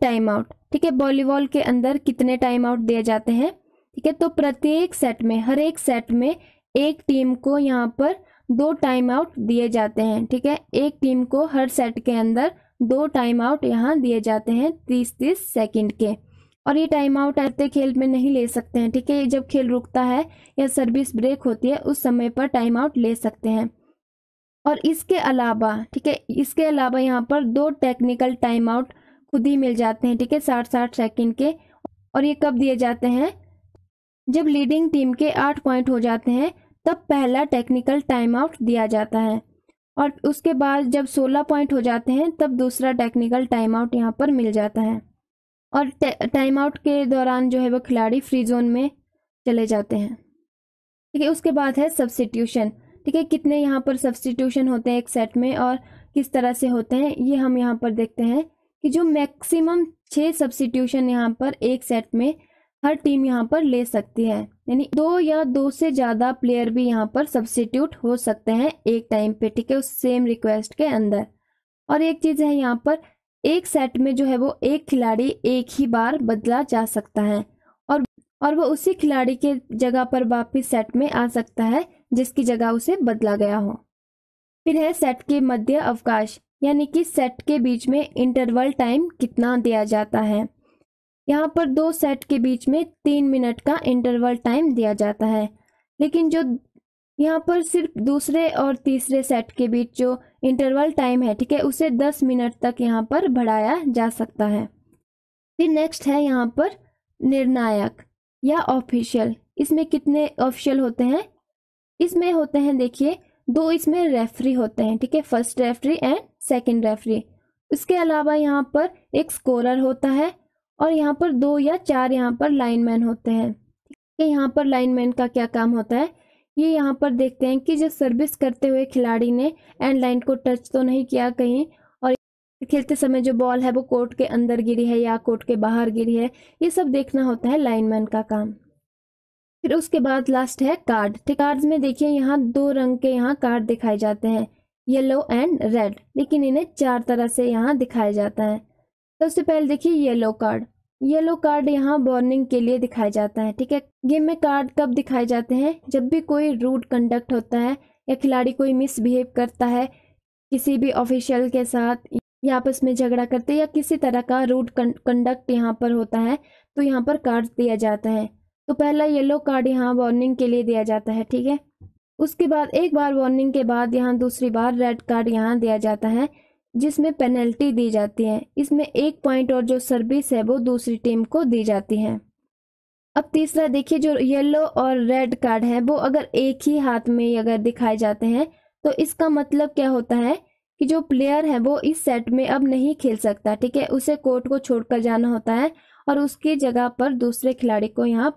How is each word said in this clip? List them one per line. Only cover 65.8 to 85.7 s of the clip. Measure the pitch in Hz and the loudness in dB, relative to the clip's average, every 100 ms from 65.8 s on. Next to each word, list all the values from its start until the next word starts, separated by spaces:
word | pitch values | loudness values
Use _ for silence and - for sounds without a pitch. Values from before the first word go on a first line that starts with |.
| 320 | 0
ज़्यादा | 269 240 220 247 | 0 0 0 0
प्लेयर | 262 240 240 233 | 0 0 0 0
भी | 233 | 0
यहाँ | 247 226 220 | 0 0 0
पर | 254 294 | -2 -2
सब्स्टिट्यूट | - 226 - 226 254 311 - | -2 -2 -2 -2 -2 -2 -4
हो | 240 240 | -4 -2
सकते | 233 220 - | -2 -4 -2
हैं | 226 294 - 208 | 0 0 -2 -2
एक | 233 226 | -2 -2
टाइम | 220 214 | -2 -2
पे, | 214 220 | -2 -4
ठीक | 226 226 | -2 -2
है, | 269 | -2
उस | 262 | -4
सेम | - 254 247 240 | -4 -2 0 0
रिक्वेस्ट | 233 220 214 214 | 0 -2 -2 -4
के | - 302 | -2 0
अंदर। | 233 214 202 220 _ _ _ _ _ - | 0 0 -2 -4 _ _ _ _ _ -2
और | 294 | 0
एक | 320 320 | 0 0
चीज़ | 320 294 | 0 2
है | 302 | 2
यहाँ | 285 254 240 | 2 0 0
पर | 285 320 - _ _ _ | 0 -2 -4 _ _ _
एक | 269 339 359 | -2 0 0
सेट | 311 262 247 | 0 0 0
में | 269 | 0
जो | 254 | 2
है | 269 254 | 0 0
वो | 269 - | -2 -2
एक | 262 302 - | -2 -2 0
खिलाड़ी | 269 233 220 269 - - | 0 2 0 -2 -2 -2
एक | 254 247 | -2 -2
ही | - 269 | -2 0
बार | 233 226 294 | 2 0 0
बदला | 226 220 233 247 | -2 -2 0 0
जा | 277 233 220 | 0 -2 -2
सकता | 214 208 - | -4 -4 -2
है | 208 208 208 _ _ _ - | 0 0 -4 _ _ _ -2
और, | 285 247 _ _ - | -2 -2 _ _ -4
और | 285 | 0
वो | 311 | 2
उसी | 285 302 381 | 0 0 -2
खिलाड़ी | 370 302 269 254 262 | 0 2 2 0 0
के | 285 262 - | -2 -2 -6
जगह | 220 247 254 254 | -2 0 0 0
पर | 262 226 | 0 0
वापस | 240 233 269 247 | 0 -2 -4 -2
सेट | 233 220 247 | -2 0 0
में | 285 | 0
आ | - 240 | 0 -2
सकता | 233 226 - 226 | -2 -4 -2 0
है | 269 339 _ _ | 0 -2 _ _
जिसकी | 240 262 - | -2 0 0
जगह | 247 233 226 | 0 0 0
उसे | 233 302 392 | 0 0 0
बदला | 240 220 214 208 | 0 0 0 2
गया | 208 214 | 0 0
हो। | 202 - _ _ _ _ _ _ _ _ 330 | -2 -6 _ _ _ _ _ _ _ _ -2
फिर | 311 | 0
है | 311 | 0
सेट | 330 277 254 | 0 -2 -2
के | - 285 | -2 0
मध्य | 262 240 226 | 2 0 0